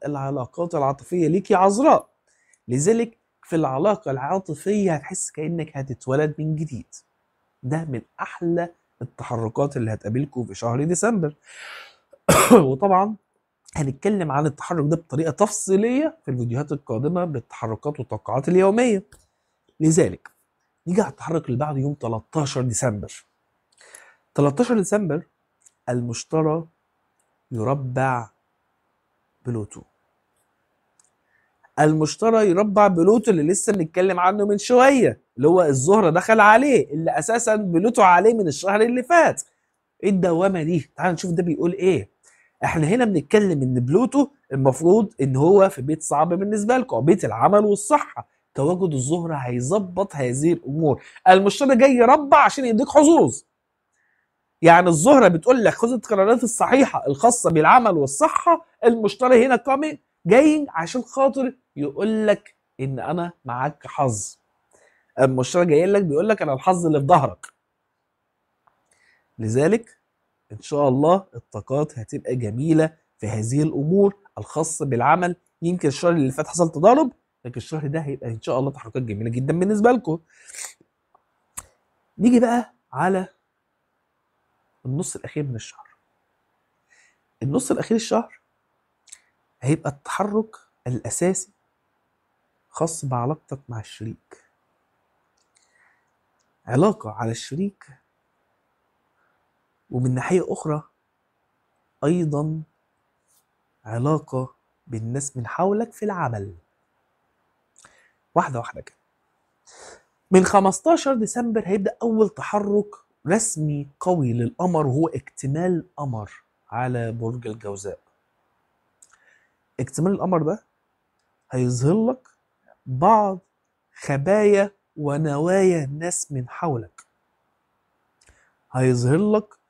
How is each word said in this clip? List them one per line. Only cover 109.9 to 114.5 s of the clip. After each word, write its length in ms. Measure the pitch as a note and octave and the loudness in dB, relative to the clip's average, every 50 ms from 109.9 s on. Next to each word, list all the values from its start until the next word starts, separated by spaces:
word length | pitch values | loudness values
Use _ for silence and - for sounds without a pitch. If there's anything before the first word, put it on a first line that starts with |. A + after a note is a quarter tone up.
| - - _ _ _ _ _ - | -20 -20 _ _ _ _ _ 2
من 140 | F#3+ F#3+ F#3 | 4 4 4
خمستاشر 720 | - - G3+ F#3+ F#3+ F#3 - - D#4+ E4+ D#4 - C#4 C4+ | 4 4 2 2 2 0 0 2 2 2 2 2 0 -2
ديسمبر 480 | A#3 G#3+ F#3+ - B3 A#3+ A#3 G#3+ A3+ F#3+ | -2 -2 -4 -4 -4 -4 -4 -4 -4 -2
هيبدأ 300 | E3 G3 A3 G3 G#3+ - - | -2 -2 -2 -2 -4 -6 -4
أول 260 | A3 A#3 A3 A3 G#3+ G3 | -4 0 2 2 2 0
تحرك 640 | - - D3 - - G#3 G3+ G3+ G3+ G#3 G3+ G#3 - - _ _ _ _ - | -2 -6 -10 -6 -4 -4 -2 -2 -2 -2 -2 -4 -8 -20 _ _ _ _ -4
رسمي 640 | C#3+ F3+ A3+ A3 - - D#3 D3+ D3+ D3 C#3+ C#3+ C#3 _ - | -2 -2 -2 -2 -4 -6 -4 -4 -4 -4 -6 -8 -12 _ -8
قوي 320 | - F3+ F3+ E3+ C#3 B2 | -4 -2 0 0 0 0
للقمر، 540 | A2+ A#2+ A#2+ A#2+ | 0 -2 -4 -4